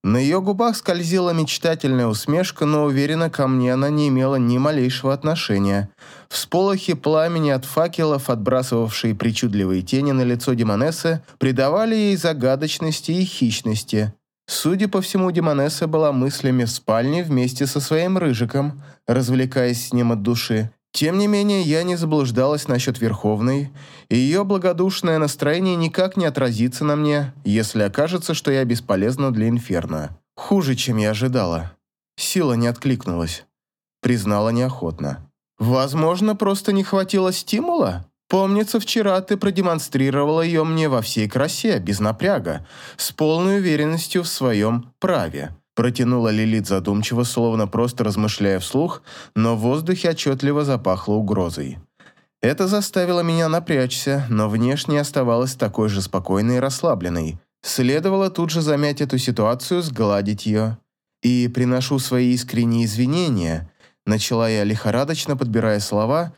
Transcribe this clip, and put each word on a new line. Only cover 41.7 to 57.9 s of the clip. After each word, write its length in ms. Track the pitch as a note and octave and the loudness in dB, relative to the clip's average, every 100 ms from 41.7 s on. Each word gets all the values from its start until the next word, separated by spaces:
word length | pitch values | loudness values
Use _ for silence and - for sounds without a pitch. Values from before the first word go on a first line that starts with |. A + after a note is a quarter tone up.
| C#3+ | 0
без 200 | F2 G2+ | -2 -2
напряга, 680 | G#2 G#2+ F#3 F3 E2 D#2 - - - - | -2 0 0 0 -2 -8 -10 -20 -20 -10
с 160 | - | -10
полной 460 | - D3+ D#3+ F#3 G3+ | 0 0 2 2 2
уверенностью 640 | F3+ D3+ D3+ D#3+ D#3+ F#3 | 2 0 0 -2 -2 -2
в 60 | E3+ | -2
своем 640 | - C3 G#2+ G#2+ A#2 A#2+ _ | -2 0 2 2 0 -4 _
праве», 560 | F#3 E3 E2+ C#2+ D2+ E2+ _ - | 0 0 -2 -6 -10 -14 _ -2
протянула 540 | A#2+ B2 B2 B2+ A2+ | -2 0 0 2 2
Лилит 380 | G#2+ A2 A2 - | 2 2 0 0
задумчиво, 560 | G2 G2 G2+ G#2+ A#2+ | -2 0 -2 0 -2
словно 440 | A#2+ - A#2 A2+ G2+ | -2 0 0 0 0
просто 360 | A#2 B2 - | 0 -2 -2
размышляя 560 | G#2+ G2 G#2+ - G2+ F#2+ | -2 0 -2 0 0 0
вслух, 420 | F2+ C3+ E3+ - - - - - | 0 -2 -2 -4 -14 -20 -6 0
но 200 | A2+ A2+ | 0 2
в 60 | |
воздухе 480 | A#2 C#3+ D#3+ F#3 F3 | 0 0 0 0 0
отчетливо 540 | D#3+ D3 C3+ C#3 D3 | 0 -2 0 0 0
запахло 520 | C#3+ B2 F#2 F#2 - G#2 | 0 0 0 -2 0 0
угрозой. 640 | G2+ G#2 F2 E2+ C2+ E2 - _ - _ _ _ | 0 0 -2 -4 -8 -10 -18 _ -20 _ _ _
Это 260 | A#2 D3 F#3+ | -2 2 2
заставило 540 | G#3 G3+ F#3+ F3+ F3 | 0 0 -2 0 0
меня 280 | E3+ E3 D#3+ | 2 0 0
напрячься, 760 | E3 E3+ D3 B2+ - C#3 C#3 B2+ | -2 0 0 0 -2 -2 -2 0
но 180 | A2 G#2+ | 0 0
внешне 540 | A2 A#2+ D3 - D3 | 0 0 0 0 -2
оставалась 540 | C#3+ C#3+ B2 A#2 C3 C3 | 0 -2 0 2 0 -2
такой 340 | A2 A2 G#2+ | -4 0 0
же 120 | G2 | 0
спокойной 560 | F#2 F#2 F2+ F#2+ A2+ B2 | -2 -4 0 0 2 2
и 20 | |
расслабленной. 800 | C3+ C3 E3+ A2 F2 E2+ D#2 E2 _ _ | 0 0 0 0 -2 -4 -4 -8 _ _
Следовало 640 | - - B2 | -8 0 2